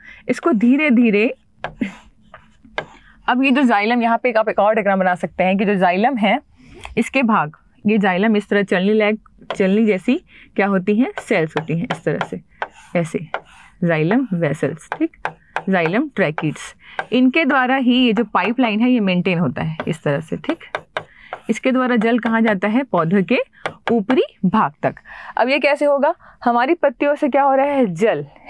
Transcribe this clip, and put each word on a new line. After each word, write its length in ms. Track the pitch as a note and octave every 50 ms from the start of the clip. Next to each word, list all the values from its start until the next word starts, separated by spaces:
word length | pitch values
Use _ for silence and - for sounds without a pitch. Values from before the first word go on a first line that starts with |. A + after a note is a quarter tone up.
| - - - - - -
इसको 220 | B3+ - - E4+
धीरे 380 | C#4+ G3 A#3+ A#3+ C4 C#4+ D#4 D4+
धीरे, 460 | A3+ A#3 A#3+ A3+ G3 G#3 A3 C4 B4+ - _ _ _ _ - - - - A#3 F#3+ - - - - _ _ _ _ - - _ _ _ _ - - - - - - - - - - - - - -
अब 140 | B3 B3 C4+
ये 80 | C#4
जो 100 | B3 C#4
जाइलम, 400 | C#4+ A#3 A3+ G3+ G3+ A3 A#3+ A#3+
यहाँ 160 | A#3 A3+ A#3
पे 120 | A3+ - B3+
एक, 80 | A3
आप 120 | A3 A3 A3
एक 100 | F3+ -
और 140 | G3 G#3 A3
diagram 260 | A3 F#3+ G3 G3 F#3+
बना 160 | F#3 F#3 F3+
सकते 280 | F3 - E3 - - F3+
हैं 140 | F#3 G3
कि 80 | G3 A3+
जो 100 | F#3+ G#3
जाइलम 420 | F#3 F#3+ F3+ F3 F#3+ G#3+ C4 C#4+
है, 220 | A3 G#3+ G3 G#3+ D4 - _ _ - - - - - - - -
इसके 260 | - A#3+ - - C4 C#4
भाग, 280 | A3 A3 F#3 D3+ D3+ - - _ _ _ _ -
ये 100 | G3+ G#3+
जाइलम 380 | A3 G3 G3 F3+ F3 G3+ A3+ G#3+
इस 140 | G#3 G3+ -
तरह 140 | G#3 G3+ G3
चलनी 300 | - G3+ F3+ F#3 G3+ G#3+
लायक, 260 | A3 G#3 G#3 G#3+ G#3 _ _ _ _ - - -
चलनी 300 | - G3 F#3+ G3 G#3+ A3+
जैसी 400 | G#3 G3 F#3+ - - C4 F4+ - _ - - - - _
क्या 120 | - G3
होती 320 | G3+ G3 F#3+ F#3 G#3 G#3 G#3+
हैं? 120 | C4 G#4 G#4 -
cells 340 | - - A3+ F3+ D#3+ D#3+ -
होती 220 | E3+ D#3+ - D3+ E3+
हैं 80 | E3+ -
इस 120 | E3 - -
तरह 220 | D#3+ D3+ - -
से, 160 | - F#3 F#3 - _ _ _ - - - - - - -
ऐसे 320 | F3 E3 D#3 - - D#3+ D#3+ - - - - - - - - - - F#3
जाइलम 440 | E3+ E3 D#3 D#3 E3 G#3+ C4 C#4 - F#3
vessels, 560 | E3+ E3+ C#3+ C#3 - D#3+ C3+ D#3+ - - - -
ठीक, 200 | - D#4 E4 - - - - - - _ _ _ - - G3
जाइलम 400 | F#3+ F3+ E3 D#3+ F3+ A3+ D#4+ C#4+ -
trachytes, 600 | - F#3+ D3+ D#3 - - D3+ D3 - - - - _ - - - - - -
इनके 340 | - B3+ B3+ C4 B3+ E4 E4
द्वारा 300 | C4 D4 C4+ B3+ B3 C4
ही 300 | C4+ B3+ B3 A#3+ B3+ B3+
ये 80 | A#3+ G#3
जो 100 | G#3+ A#3
pipeline 560 | - - G3 F3+ G3+ B3 - C4 A3+ G3+ G#3+
है 120 | A#3+ B3
ये 80 | B3+ A#3+
maintain 400 | G3+ F#3+ F3+ F3+ F3 F#3+ F3+ E3
होता 240 | F3 C3 - - E3+
है 140 | D#3+ D#3+ - -
इस 160 | - - - -
तरह 160 | D3+ C#3+ D3
से। 180 | D#3+ - -
ठीक, 220 | - - - E4 - - - - - - _ _ - - - _ - - - - - - -
इसके 220 | A3 - - C4
द्वारा 240 | A#3+ B3+ B3+ A#3+ B3
जल 240 | A#3 G3+ A3+ A#3+ A#3+
कहाँ 220 | - A#3 A3+ A3+
जाता 260 | A3 A3+ G#3+ F#3 -
है? 160 | G#3 G#3+ B3+ C#4+
पौधे 400 | - - F3 D#3+ E3 G3 G3+ F3+
के 140 | - A#3+ D4+ C#5 - _ - - - - - _ -
ऊपरी 320 | A#3 A#3 F#3+ - C4 D#4 B4+ - - _ -
भाग 260 | F3+ F3+ A3 F3+ C#3+ - _ -
तक। 120 | C3+ - - - - - - - - -
अब 120 | - A#3 B3+
ये 100 | C#4 D4+
कैसे 260 | B3+ C#4 C#4+ C#4 D4
होगा? 300 | C#4+ C#4+ C#4 B3+ D4+ F4 - - - - _ -
हमारी 300 | B3 A#3 A#3+ A#3+ C4+ F4
पत्तियों 420 | - - C#4+ - - D4 C#4+ D4
से 140 | C#4+ D4+ C#4
क्या 140 | C4 C#4 C#4
हो 120 | C#4 C4+
रहा 100 | C4+ C#4
है? 200 | C#4+ C#4+ C#4 B3+
जल, 400 | G3 E3+ D#3+ G#3+ A3+ F3 D3 D3 - - - -